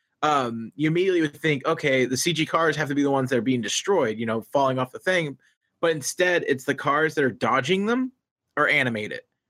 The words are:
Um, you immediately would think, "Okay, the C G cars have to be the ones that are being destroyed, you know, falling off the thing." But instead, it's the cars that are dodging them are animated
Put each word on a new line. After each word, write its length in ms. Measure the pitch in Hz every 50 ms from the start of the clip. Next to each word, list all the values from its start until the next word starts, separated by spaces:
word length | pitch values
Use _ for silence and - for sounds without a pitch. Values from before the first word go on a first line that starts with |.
| _ _ _ _
Um, 500 | - 151 147 139 127 117 117 113 113 110 -
you 140 | - 151 160
immediately 320 | 160 175 185 190 180 170
would 140 | 160 147 147
think, 300 | - - 160 147 135 -
"Okay, 380 | 156 165 160 - 143 135 131 127
the 120 | 123 131
C 160 | 127 - 175
G 120 | 170 151 156
cars 300 | - - 165 165 160 147
have 120 | 143 156 139
to 60 | 139
be 80 | 143
the 80 | 143 139
ones 200 | 139 135 131 127
that 60 | 135 120
are 40 |
being 180 | 107 131 131 123
destroyed, 580 | 107 101 - - - - 202 175 135 110 110 107
you 80 | 117
know, 160 | 113 110 113 104 -
falling 260 | - 143 139 131 131 131
off 140 | 127 -
the 60 | - 110
thing." 400 | - 185 185 180 160 147 135 - _ _ _ _ _ _ _ _
But 120 | - 170
instead, 520 | 160 156 156 - - - 180 180 175 160 -
it's 180 | - 143 127 -
the 100 | - 139
cars 400 | - - 147 139 151 156 156 156
that 100 | - 143
are 60 | 127
dodging 560 | 104 - - 113 120 135 127 139 190 190 202
them 260 | 214 240 254 254 254 - _ _ _ _ _ _ _ _ 147
are 100 | 147 -
animated 520 | 143 147 131 123 113 107 107 104 64 - - _ _ _ _ _